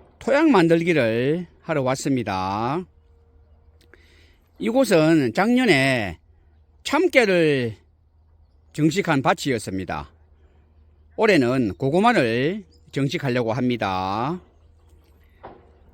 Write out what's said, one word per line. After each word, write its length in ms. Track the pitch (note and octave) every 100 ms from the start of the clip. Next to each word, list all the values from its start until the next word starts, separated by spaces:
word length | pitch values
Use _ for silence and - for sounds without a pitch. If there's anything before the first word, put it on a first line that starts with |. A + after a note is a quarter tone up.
| _ -
토양 320 | A#3+ C#4 D#4+
만들기를 960 | G#3 E3 E3+ E3+ D#3 A2+ A#2 C3 E3+ E3+ _
하러 200 | - D3+
왔습니다. 1000 | B2+ C3 D3 C3 G#2 F#2 F#2 G2+ A#2+ E3 F3+ _ _ _ _ _ _ _ _ _ _ - _ _ _ _ _ -
이곳은 760 | G3+ B3 A#3 E3+ D#3 D#3+ B2
작년에 840 | F3+ G#3+ B3 A#3 C#3 C3+ B2 G2 E2 _ _ _ _ _ _
참깨를 960 | - D4 F4+ C4+ G#3+ F3+ D#3 C#3 A#2 G#2 _ _ _ _ _ _ _ _ _
정식한 480 | - D3+ F#3 F3 C#3
밭이었습니다. 920 | D#3 G3+ C#3+ A2+ - F#2+ F2+ D#2 D2 _ _ _ _ _ _ _ _ _ _ -
올해는 600 | A3 F3 A#2+ C3 G#2+ -
고구마를 880 | C3+ F3 A3+ G#3+ A#2 A#2 D3 G#3+ - _ _
정식하려고 640 | C#3 C3+ F3+ C#3 B2 A2+
합니다. 880 | A#2+ B2+ A#2 G2+ F#2 F#2+ G#2 C3 F3+ - _ _ _ _ _ _ _ _ _ - - _ _ _